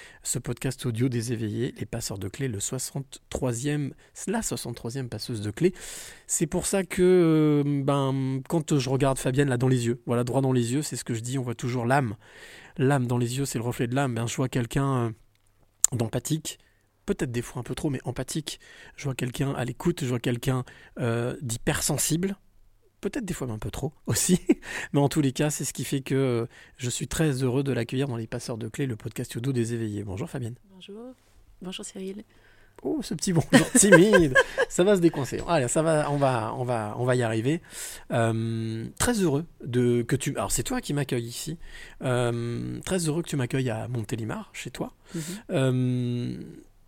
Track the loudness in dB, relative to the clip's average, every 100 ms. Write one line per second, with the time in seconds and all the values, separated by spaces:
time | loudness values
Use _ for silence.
0 | -20 -12 -6 -6 -4 -4 -4 -4 -2 0
1 | 0 0 -2 -2 -2 -2 -4 -4 -8 -6
2 | -6 -6 -8 -4 -4 -4 -6 -6 -6 -8
3 | -10 -14 -10 -4 -2 -2 -2 -2 -4 -8
4 | -18 -10 -4 -2 -2 -4 -6 -8 -8 -6
5 | -6 -8 -6 -4 -4 2 0 0 -12 -14
6 | -16 -14 -4 -2 0 0 0 0 0 4
7 | 6 8 8 6 6 4 4 2 2 2
8 | 2 2 0 -2 0 0 2 2 2 2
9 | 2 2 0 2 2 4 4 4 2 0
10 | 0 0 2 2 4 4 2 0 -2 -6
11 | -4 -4 -2 -4 -4 -4 -2 0 2 4
12 | 2 -4 -12 -20 -20 -20 -10 0 2 2
13 | 2 0 0 -2 -4 -2 -4 -2 -2 0
14 | 0 0 -2 -2 -2 0 -2 0 2 2
15 | 0 -4 _ _ _ _ _ _ -2 0
16 | 0 0 0 -2 -4 -14 _ _ _ _
17 | -6 -4 -2 -2 -4 -6 -8 -4 -2 -2
18 | -4 -6 -4 -6 -6 -10 -16 -20 -20 -10
19 | -6 -4 -4 -2 -2 -2 -4 -2 -2 0
20 | -2 -2 -2 -2 0 0 -2 -12 -16 -4
21 | -2 0 -2 -4 -6 -6 -2 -2 0 0
22 | 0 0 -2 -6 _ _ -20 _ _ _
23 | -6 -6 -6 -6 -6 -6 -6 -6 -6 -6
24 | -2 0 4 4 4 0 -2 -10 -2 2
25 | 4 4 0 2 0 0 -4 -6 -4 -2
26 | 0 0 2 0 -2 -8 -20 -6 -4 -4
27 | -4 0 2 2 2 2 0 0 -2 -2
28 | -2 -4 -6 -6 -6 -8 -6 -4 -4 -4
29 | -8 -8 -8 -4 -2 0 0 -2 -2 -4
30 | -4 -6 -6 -6 -8 -10 _ -20 -18 -16
31 | -16 -18 _ -20 -20 -16 -12 -10 -10 -10
32 | -10 -10 -14 _ -20 -20 -20 -8 -4 -2
33 | -2 -2 2 2 6 6 6 6 10 10
34 | 10 8 8 4 2 0 0 4 4 6
35 | 4 2 -2 -2 0 2 2 2 2 2
36 | 2 2 2 2 0 -2 -2 -2 -2 -2
37 | 2 2 2 0 0 -2 -4 -14 -12 -12
38 | -2 2 2 2 -2 -2 -4 -6 -6 -2
39 | 0 2 2 2 -2 -10 -2 2 4 2
40 | 2 -2 -2 -4 -2 -2 -2 -4 -2 -2
41 | -2 -4 -4 -8 -10 -10 -12 -16 -16 -6
42 | -2 0 0 -2 -4 -4 -6 -8 -4 -2
43 | 0 -2 -2 -2 -2 0 -2 -2 -4 -6
44 | -4 -6 -6 -8 -10 -12 -12 -10 -10 -12
45 | -12 -10 -8 -10 -4 0 2 2 0 0
46 | -2 -4 -6 -8 -12 -18 -20 _